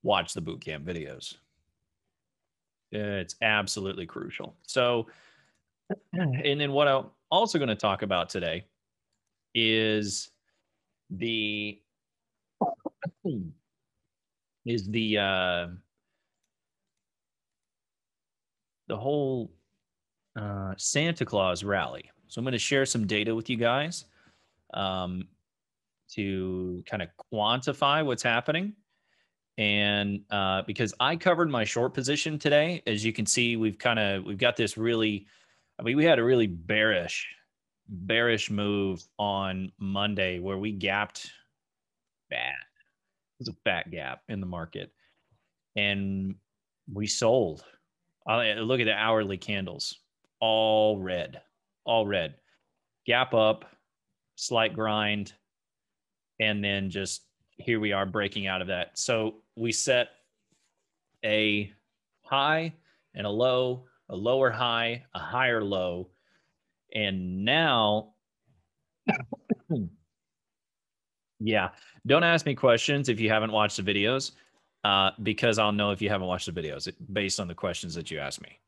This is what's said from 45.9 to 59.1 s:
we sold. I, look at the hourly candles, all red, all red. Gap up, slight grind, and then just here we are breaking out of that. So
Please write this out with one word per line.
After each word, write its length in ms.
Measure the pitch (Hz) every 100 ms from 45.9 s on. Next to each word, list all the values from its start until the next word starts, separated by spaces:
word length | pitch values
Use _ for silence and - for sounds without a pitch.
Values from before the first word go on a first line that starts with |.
| 98 98 98 95 98 _ _ _ _ -
we 140 | 98 104
sold. 580 | - 117 127 95 71 - _ _ _ _ _ -
I, 280 | 113 113
look 260 | 107 113 131
at 60 | 110
the 80 |
hourly 420 | 104 110 110 101 95
candles, 600 | - 101 95 71 - - _ _ _ _
all 540 | 113 110 110 110 107 104
red, 420 | 92 90 76 - _ _ _ _ -
all 200 | 113 104
red. 280 | 98 80 69 _ _ _ _ _ _ -
Gap 260 | 120 127
up, 320 | 117 110 110 - _ _ _ _ _ _ -
slight 380 | - 120 113
grind, 580 | 110 110 107 104 104 98 - _ _ _ _ _ _ _ _ _ _
and 240 | 110 104
then 280 | 101 98 98
just 320 | 98 95 - _ _ _ _
here 240 | 110 113
we 120 | 107
are 120 | 98
breaking 420 | 98 104 101 107 98
out 140 | 92
of 60 | 90
that. 320 | 90 90 -
So 380 | -